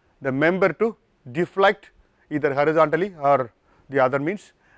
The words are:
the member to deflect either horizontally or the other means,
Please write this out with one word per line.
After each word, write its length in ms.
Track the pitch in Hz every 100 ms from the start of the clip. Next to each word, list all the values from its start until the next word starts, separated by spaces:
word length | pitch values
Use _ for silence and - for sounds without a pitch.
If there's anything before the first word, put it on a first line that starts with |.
| _ _
the 100 | 131
member 400 | 131 156 185 185
to 240 | 151 220 - _ _ 131
deflect 580 | 135 175 190 196 202 - _ _ _ -
either 240 | 151 143
horizontally 600 | 135 147 160 151 160 196 165
or 320 | 139 135 120 _ _ _ -
the 100 | 135
other 200 | 127 139
means, 340 | 151 202 - _ _